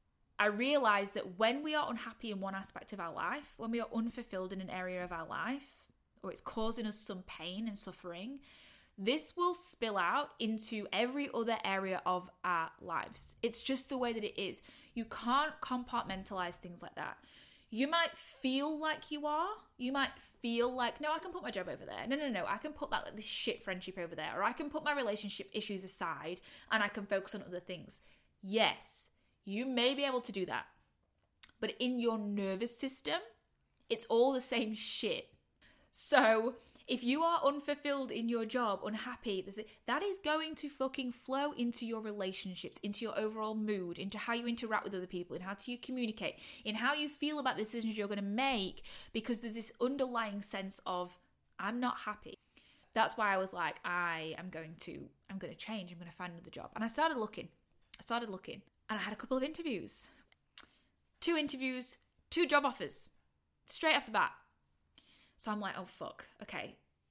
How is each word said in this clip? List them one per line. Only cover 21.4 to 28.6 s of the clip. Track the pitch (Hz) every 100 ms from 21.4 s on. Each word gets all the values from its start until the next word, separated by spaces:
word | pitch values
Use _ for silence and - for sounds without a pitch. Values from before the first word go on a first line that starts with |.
my | 214
job | 208 180
over | 131 -
there. | - 196
No, | 277
no, | 294
no, | 202 -
I | 208
can | 302
put | 302 294
that, | - - 214
this | 208
shit | - - -
friendship | - 185 185 185
over | 170 165
there, | 151 117
or |
I | 208
can | 247 294
put | 311 294
my |
relationship | 285 233 208 202 - 196
issues | 214 208 190
aside | 185 - 175 143 156 180 - - -
and | 220
I | 202
can | 208 202
focus | 196 196 196
on |
other | 196 180
things." | - 175 - - - - _ _
Yes, | 190 220